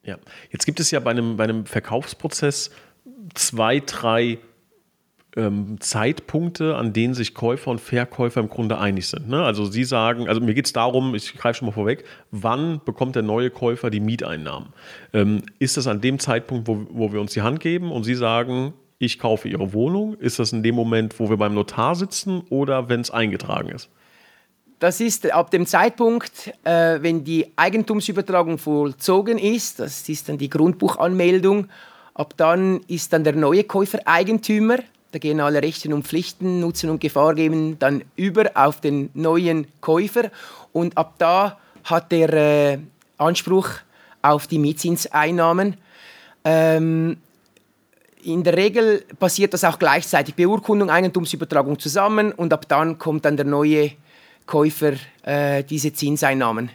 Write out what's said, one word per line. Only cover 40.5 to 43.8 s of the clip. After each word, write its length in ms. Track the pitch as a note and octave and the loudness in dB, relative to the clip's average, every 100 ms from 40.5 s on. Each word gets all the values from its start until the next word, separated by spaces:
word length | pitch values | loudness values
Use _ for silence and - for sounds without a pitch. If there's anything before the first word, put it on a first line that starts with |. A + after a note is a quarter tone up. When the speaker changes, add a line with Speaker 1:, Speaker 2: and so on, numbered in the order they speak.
| - - | -20 -6
Speaker 2:
und 260 | E3 E3+ - | -2 0 0
ab 160 | E3 _ | -4 _
da 400 | E3+ F#3 G3+ G3 _ - | 2 4 2 -4 _ -18
hat 280 | - E3+ E3 | -2 -2 2
der, 200 | E3+ D#3+ | 2 4
äh, 440 | D#3 D3+ D3 C#3+ C#3 D#3 _ _ - | 4 4 4 2 0 -8 _ _ 0
Anspruch 540 | D3+ F3 - F#3 F#3+ - | 0 0 2 0 0 -10